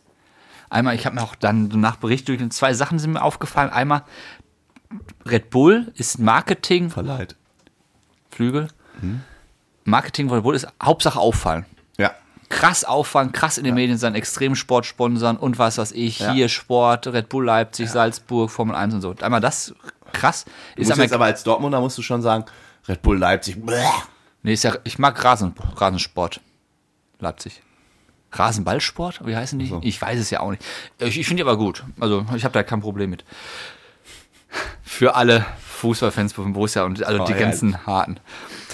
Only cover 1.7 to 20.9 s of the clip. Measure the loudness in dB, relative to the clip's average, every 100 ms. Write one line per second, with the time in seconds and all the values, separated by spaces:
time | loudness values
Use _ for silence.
1.7 | 2 2 0 -2 -2 0 -2 -2 0 0
2.7 | 2 0 0 -2 0 -2 -2 -4 0 0
3.7 | 0 0 0 -2 -20 -20 -20 _ _ _
4.7 | _ -18 -16 -16 -16 -2 -2 2 6 8
5.7 | 6 2 -6 -6 2 4 4 2 -4 2
6.7 | 0 0 -4 -6 -6 -8 -14 _ _ _
7.7 | _ _ _ _ _ _ -2 0 0 -4
8.7 | _ _ -8 -6 -6 -10 -20 _ _ _
9.7 | _ 0 0 0 -4 0 2 2 0 -4
10.7 | -2 2 4 2 2 2 2 0 -2 -6
11.7 | _ _ -2 -2 -2 _ -20 -8 2 4
12.7 | 4 0 0 2 2 2 0 -2 0 0
13.7 | 2 2 2 0 -2 -6 -2 0 0 2
14.7 | 0 0 -2 0 2 0 0 -2 2 2
15.7 | 2 -4 -2 -4 -2 0 2 2 0 0
16.7 | 4 4 2 0 -4 -2 -2 2 2 2
17.7 | -4 -2 2 2 0 -2 0 0 -2 -2
18.7 | 0 -2 -2 -4 -4 0 2 0 -2 -10
19.7 | -14 -20 _ -10 0 0 0 -14 -20 -16
20.7 | -2 0